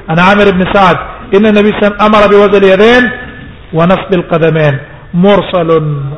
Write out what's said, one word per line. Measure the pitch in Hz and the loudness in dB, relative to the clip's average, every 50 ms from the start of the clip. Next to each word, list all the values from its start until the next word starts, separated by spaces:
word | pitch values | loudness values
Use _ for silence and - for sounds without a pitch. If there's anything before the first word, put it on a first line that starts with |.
| - - | -8 -4
عن | 160 175 | -2 0
عامر | 180 190 202 208 202 202 | 2 2 2 2 2 0
بن | 185 185 185 - - | 0 0 -2 0 0
سعد، | 202 190 175 160 - - - - - - - 190 | 2 2 2 0 -2 -6 -12 -16 -18 -8 -2 0
ان | 196 220 | 0 2
النبي | 220 208 208 202 214 | 2 2 2 2 0
صلى | 196 - | 0 0
الله | 208 | -2
عليه | 202 208 | -2 -2
وسلم | - 214 | 0 0
امر | 214 220 208 208 | 2 2 2 2
بوضع | 196 202 202 208 196 208 196 | 4 4 4 4 4 2 2
اليدين | 196 190 190 190 214 233 247 254 247 214 - - - - - - - - - - - - | 2 2 4 4 4 4 4 2 2 -2 -4 -8 -14 -16 -18 -18 -20 -20 -20 -20 -14 -6
ونصب | 160 160 170 175 190 175 - - | -2 0 0 0 0 -2 -2 -4
القدمين. | 196 185 170 - 175 156 165 160 156 160 151 147 135 135 - - - - - - - | -4 -4 -4 -2 -2 0 0 0 0 0 0 0 -2 -4 -8 -12 -20 -20 -14 -6 -2
مرسل، | 175 185 202 202 185 - - 196 180 165 160 165 160 156 151 147 139 139 139 151 | 0 2 2 2 2 0 -2 -4 -4 0 0 0 0 0 -2 -6 -6 -8 -8 -8